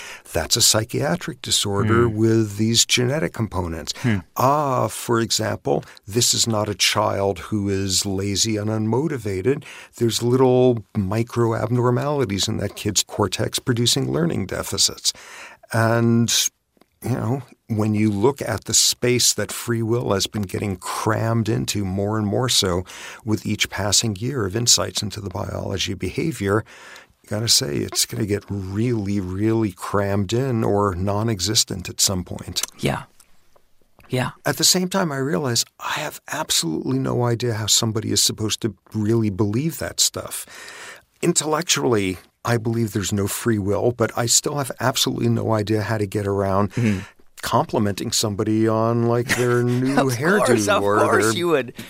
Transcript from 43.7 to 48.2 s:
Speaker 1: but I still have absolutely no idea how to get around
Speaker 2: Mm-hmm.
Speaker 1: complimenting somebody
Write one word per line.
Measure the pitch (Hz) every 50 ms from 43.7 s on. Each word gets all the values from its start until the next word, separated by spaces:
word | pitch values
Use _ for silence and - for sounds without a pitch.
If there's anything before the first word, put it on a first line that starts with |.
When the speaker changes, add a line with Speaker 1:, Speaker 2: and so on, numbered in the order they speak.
| 98 92 107 123
Speaker 1:
but | 120 - 113 110 - 113
I | 120 113
still | - - - 151 143
have | 147 135 - - -
absolutely | 113 127 135 - - 135 127 127 - 117
no | 117 113 104 107
idea | 110 110 104 95 110 107
how | 104 104 113 104
to | 104
get | 95 - 107 101
around | 98 98 98 98 98 95 98 104 98
Speaker 2:
Mm-hmm. | - 117 120 110 101 92 95 - - - - - _ -
Speaker 1:
complimenting | - - - 120 160 - - 139 104 101 98 - - 120
somebody | - -